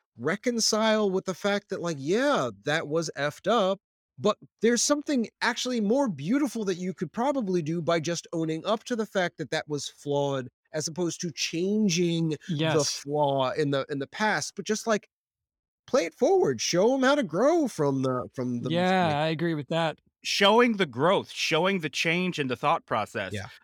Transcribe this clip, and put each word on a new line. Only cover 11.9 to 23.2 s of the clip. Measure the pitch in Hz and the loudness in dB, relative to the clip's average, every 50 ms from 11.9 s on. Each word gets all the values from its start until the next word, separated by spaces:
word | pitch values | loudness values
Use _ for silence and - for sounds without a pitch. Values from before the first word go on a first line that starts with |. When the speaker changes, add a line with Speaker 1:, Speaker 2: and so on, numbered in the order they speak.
| 160 175 180 170 170 165 165 160 151 - - - 165 143 160 | 2 2 2 2 2 0 0 0 -2 -4 -6 -6 -2 0 0
Speaker 1:
the | 160 156 156 139 | 2 2 2 0
Speaker 2:
Yes. | - - - - | 0 -4 -6 -8
Speaker 1:
flaw | 139 147 147 147 139 139 135 131 127 | -4 -2 0 0 0 2 0 0 0
in | - 147 151 143 | 0 0 0 0
the, | 139 135 135 - | 0 -2 -2 -4
in | 151 139 | -4 -6
the | 135 | -6
past, | - - - 214 214 190 151 - - - | -8 -4 -2 0 0 0 0 -2 -6 -10
but | - 180 | -10 -6
just, | - 214 - - | -4 -6 -4 0
like, | 233 214 196 - _ _ _ _ _ _ _ _ _ _ _ _ _ _ _ _ | 0 -2 -2 -2 _ _ _ _ _ _ _ _ _ _ _ _ _ _ _ _
play | - - 269 - | 0 0 0 0
it | 165 - | 0 -2
forward, | _ 240 311 392 370 - 147 131 110 | _ 2 4 6 4 4 2 2 0
show | - - - 175 196 233 269 | -2 0 2 4 4 4 4
'em | 269 254 | 4 4
how | 254 294 | 4 4
to | 294 254 | 2 0
grow | 156 147 180 240 294 349 339 302 220 | -2 0 2 2 4 4 4 2 0
from | - - 147 143 135 135 131 | 0 0 0 0 2 0 0
the, | 131 127 127 - 113 - | 0 -2 -2 -4 -6 -6
from | - 127 127 123 120 120 | -6 -4 -4 -4 -4 -4
the | 123 | -2
mistake. | 165 175 180 185 190 185 180 160 147 | 0 0 2 2 2 2 2 2 2
Speaker 2:
Yeah, | 143 | 0
I | 156 | 0
agree | 160 165 139 170 170 165 | -2 -2 -2 -2 -2 -2
with | 147 135 - | -4 -4 -2
that. | 165 160 165 156 143 - _ _ _ _ - | -2 0 0 -2 -4 -6 _ _ _ _ -8
Speaker 3:
Showing | - - - 202 196 214 233 240 247 220 | -4 0 4 4 6 6 6 6 4 4
the | 196 190 | 0 -2
growth, | 143 113 120 147 175 196 160 110 - | -2 0 0 2 4 4 2 0 -4
showing | - - - - 160 156 175 190 196 185 | -6 -4 -2 0 2 2 2 2 0 0
the | 156 147 | -4 -4
change | - - - 165 165 180 185 180 160 - | -4 -2 0 0 0 0 0 -2 -2 -4
in | 143 | -4
the | 127 123 | -4 -4
thought | - - 147 165 131 - | -2 0 0 0 0 -2
process, | - - 110 104 - - 113 | -4 -2 -2 -2 -2 -4 -6